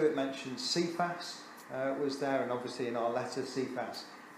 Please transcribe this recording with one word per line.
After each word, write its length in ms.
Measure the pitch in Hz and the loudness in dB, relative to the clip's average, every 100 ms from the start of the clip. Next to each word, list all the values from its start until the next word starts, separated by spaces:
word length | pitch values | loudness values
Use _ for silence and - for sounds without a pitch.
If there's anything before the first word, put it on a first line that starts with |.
| 151 | 6
It 100 | 139 | 4
mentions 460 | 135 135 131 123 | 0 -2 -6 -4
Cephas, 800 | - 170 170 - 175 170 - - - - - | 0 2 2 2 0 0 -6 -10 -12 -16 -8
uh, 220 | 131 135 135 | -2 0 2
was 180 | 143 135 | 0 2
there, 240 | 143 135 | 2 2
and 100 | 120 | 2
obviously 340 | 123 120 - 120 | 0 -2 -2 0
in 80 | 117 | 2
our 140 | 117 | 2
letter, 340 | 123 - 135 | 2 0 -2
Cephas, 600 | 131 135 123 123 110 - - - - | -2 0 0 0 -4 -6 -10 -14 -14